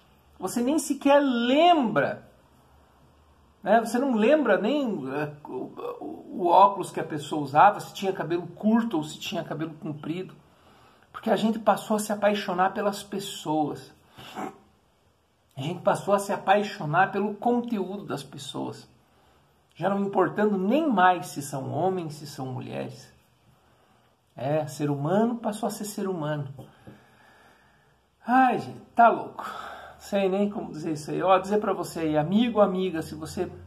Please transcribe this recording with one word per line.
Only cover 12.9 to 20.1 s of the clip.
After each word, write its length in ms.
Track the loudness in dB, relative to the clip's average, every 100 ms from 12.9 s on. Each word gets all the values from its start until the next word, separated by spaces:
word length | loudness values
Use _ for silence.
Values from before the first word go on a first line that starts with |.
| -4
pessoas. 920 | -8 -10 -10 -8 -2 -2 -2 -6 -14 -20 _ -20 -16 -12 -12 -14 _ _ _ _ _ _ _ _ _ -10
A 40 |
gente 200 | -8 -2
passou 320 | 0 0 0
a 60 | 0
se 120 | 0
apaixonar 800 | -2 2 2 2 -6 -2 2 2
pelo 220 | 0 -4
conteúdo 720 | -2 0 0 -2 -4 -6 -8 -8
das 160 | -10
pessoas, 640 | -10 -16 -12 -8 -8 -10 -18 _ _ _ _ _ _ _ _
já 160 | -4 -2
não 100 | 0
importando 540 | 0